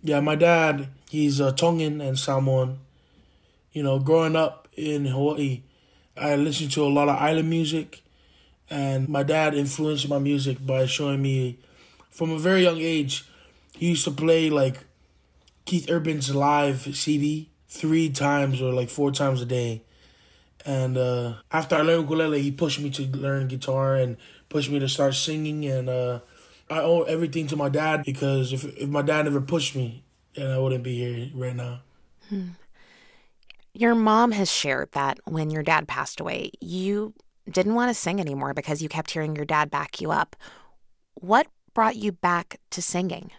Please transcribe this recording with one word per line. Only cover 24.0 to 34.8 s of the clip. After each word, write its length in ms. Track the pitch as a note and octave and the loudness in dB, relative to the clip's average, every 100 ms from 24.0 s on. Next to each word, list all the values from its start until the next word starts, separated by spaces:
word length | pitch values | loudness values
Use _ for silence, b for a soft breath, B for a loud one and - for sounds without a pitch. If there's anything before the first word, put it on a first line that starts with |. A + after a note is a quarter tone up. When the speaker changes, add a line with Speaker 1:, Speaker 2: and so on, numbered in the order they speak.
| B2+ A#2 B B B | 0 -4 B B B
Speaker 1:
pushed 220 | D3+ C3+ | -4 -2
me 80 | C#3+ | -2
to 100 | C3+ | -2
start 280 | C3 C#3 C3+ | 2 0 2
singing, 500 | - D#3 D3+ D3+ D3 | -2 -2 -4 -4 -2
and, 240 | C3 B2+ | -2 -2
uh, 300 | B2+ B2 A#2+ b b b b b | -2 -2 -4 b b b b b
I 120 | D#3 | -2
owe 220 | D#3 E3+ | 4 4
everything 440 | D#3+ D#3+ E3 D#3+ D3+ | 4 0 -2 -4 -4
to 80 | D3 | -2
my 140 | C#3+ | 0
dad, 340 | C#3+ D#3 D3+ | 0 0 0
because 480 | C#3+ C3+ C#3 C#3 B2 | -2 -2 0 0 0
if, 140 | C3 C#3+ | -4 -8
if 240 | - C#3+ | -8 -4
my 120 | D3 | 0
dad 220 | C#3+ D3+ | 2 2
never 160 | D3+ C#3+ | 2 0
pushed 340 | C3+ E3+ - | 0 -2 -2
me, 300 | C3+ B2 A#2 _ _ _ - | -4 -6 -8 _ _ _ -8
then 160 | C3+ | -4
I 60 | C3 | 0
wouldn't 260 | C3 B2+ | 0 -2
be 140 | B2 A#2+ | -4 -6
here 340 | B2 A#2+ B2+ | -4 -6 -8
right 220 | C3 B2+ B2 | -8 -8 -6
now. 240 | B2 B2 - _ _ _ - | -8 -12 -16 _ _ _ -10
Speaker 2:
Hmm. 220 | G3 F#3 F3 - b b b b b b b - - - | -8 -8 -14 -20 b b b b b b b -20 -20 -20
Your 220 | - A#3 A#3 | 0 4 6
mom 380 | A3 G#3+ A#3+ | 6 6 4
has 180 | G#3 F#3+ | 2 0
shared 400 | - C#3+ C3 | 0 0 -2